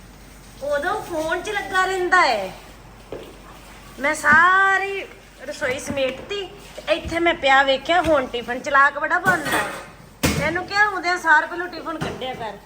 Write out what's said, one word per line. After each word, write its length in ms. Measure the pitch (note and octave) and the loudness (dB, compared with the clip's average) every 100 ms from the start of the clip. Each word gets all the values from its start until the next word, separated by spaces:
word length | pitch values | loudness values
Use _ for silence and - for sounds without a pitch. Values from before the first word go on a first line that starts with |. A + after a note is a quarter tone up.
| - - - - - - | -20 -20 -20 -20 -20 -10
ਉਦੋਂ 380 | C#4+ C#4+ E4 G#4+ | -4 -2 -2 -4
ਫੋਨ 400 | - E4 D#4 F4 | -4 -4 -2 -4
'ਚ 80 | G4+ | -4
ਲੱਗਾ 360 | G4+ G4+ F#4+ F#4 | -6 -2 0 0
ਰਹਿੰਦਾ 360 | F#4+ F4+ F#4 | 0 2 4
ਹੈ। 300 | D#4 G#3+ F#3+ - - - - - - - - - - - - - - - | 4 2 -4 -10 -20 -20 -20 -20 -18 -16 -16 -20 -20 -20 -20 -20 -20 -6
ਮੈਂ 140 | C#4 D4+ | -4 0
ਸਾਰੀ 880 | D4 D4+ F4 F#4+ G4 F#4+ G4 G4 - - - - C4 | 4 6 6 6 4 2 -2 -8 -10 -16 -20 -18 -14
ਰਸੋਈ 320 | C#4+ C#4+ C4+ | -6 -4 -4
ਸਮੇਟਤੀ 640 | - C#4+ C4 B3+ - G4+ F#4 - - - | -6 -4 -4 -4 -10 -8 -10 -14 -20 -10
ਤੇ 180 | - | -4
ਇੱਥੇ 260 | D#4+ - E4 | -4 -2 0
ਮੈਂ 140 | E4+ | 0
ਪਿਆ 280 | E4 C#4 C4+ | 2 4 4
ਵੇਖਿਆ, 380 | C#4 C4 - E4+ | 4 2 2 2
ਹੁਣ 240 | D#4+ D4 B3+ | 4 2 0
ਟਿਫਨ 320 | A#3+ A#3 B3+ | -6 -6 -8
ਚਲਾਕ 400 | D4 C#4 C#4+ C#4+ | 0 4 4 2
ਬੜਾ 200 | D#4 F4 | -2 0
ਬਣਦਾ 380 | F#4+ F4 C#4 D#4 | 0 0 0 -4
ਹੈ। 920 | - - - - - - - - D4 | -4 -8 -16 -20 -20 -2 0 0 -2
ਇਹਨੂੰ 180 | F4 F4+ | -2 -2
ਕਿਹਾ 220 | G4 G#4 | 2 2
ਹੁੰਦਿਆਂ 300 | F#4 E4+ F4+ | 2 -2 0
ਸਾਰ 300 | D#4+ D4+ D#4+ | 4 4 4
ਪਹਿਲੋਂ 200 | F4 F4 | -6 -8
ਟਿਫਨ 300 | D#4+ D4 D#4+ | -10 -10 -8
ਕੱਢਿਆ 360 | - - B3+ | -8 -8 -10
ਕਰ। 240 | B3+ A3 G3+ | -8 -10 -12